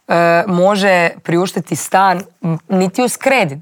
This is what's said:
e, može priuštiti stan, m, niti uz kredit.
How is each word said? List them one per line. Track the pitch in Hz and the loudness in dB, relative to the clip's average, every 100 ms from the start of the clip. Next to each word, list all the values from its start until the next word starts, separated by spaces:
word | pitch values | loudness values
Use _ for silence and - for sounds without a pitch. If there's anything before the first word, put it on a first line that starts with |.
| - | -4
e, | 170 170 170 185 | 0 2 2 0
može | 175 185 208 196 180 165 - | 2 2 2 2 2 0 -4
priuštiti | - 170 190 - - 147 | -4 -2 -2 -4 -6 -8
stan, | - 190 196 180 196 _ | -2 2 2 0 -6 _
m, | 170 160 - | -6 -6 -2
niti | 185 190 220 | -2 0 -2
uz | 247 - | -4 -2
kredit. | 269 262 180 139 | 0 0 -2 -6